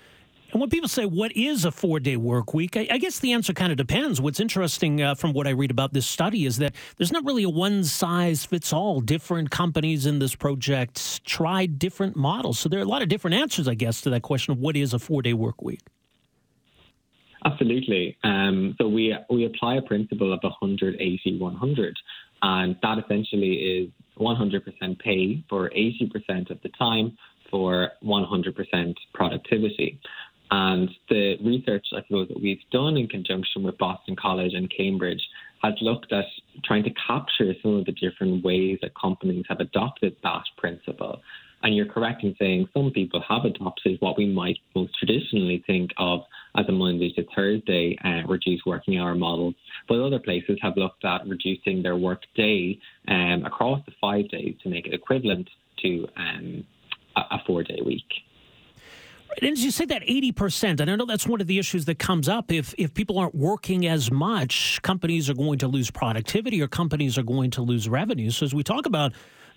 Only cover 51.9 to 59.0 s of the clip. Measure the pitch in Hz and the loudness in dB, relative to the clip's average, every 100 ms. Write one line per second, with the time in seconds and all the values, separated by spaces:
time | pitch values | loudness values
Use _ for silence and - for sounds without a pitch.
51.9 | 90 90 92 - - 107 104 90 98 - | 0 0 -2 -4 0 2 2 0 -4 -10
52.9 | - - 95 87 87 - - 120 139 - | -10 0 2 2 0 -2 0 0 0 -4
53.9 | - 101 104 104 - - - 95 85 - | -4 0 0 0 -4 -6 -6 -6 -6 -4
54.9 | - - 131 113 92 92 - _ - 92 | -4 0 0 2 0 -4 -14 _ -4 -2
55.9 | 85 - - - 90 87 90 - _ - | -2 -4 -8 -8 -8 -8 -10 -12 _ -16
56.9 | - _ - - 113 - 87 - - - | -16 _ -4 -4 -4 -2 -2 -2 -4 -4
57.9 | - - - - _ - - - - - | -4 -6 -12 -12 _ -20 -20 -20 -20 -20
58.9 | - | -20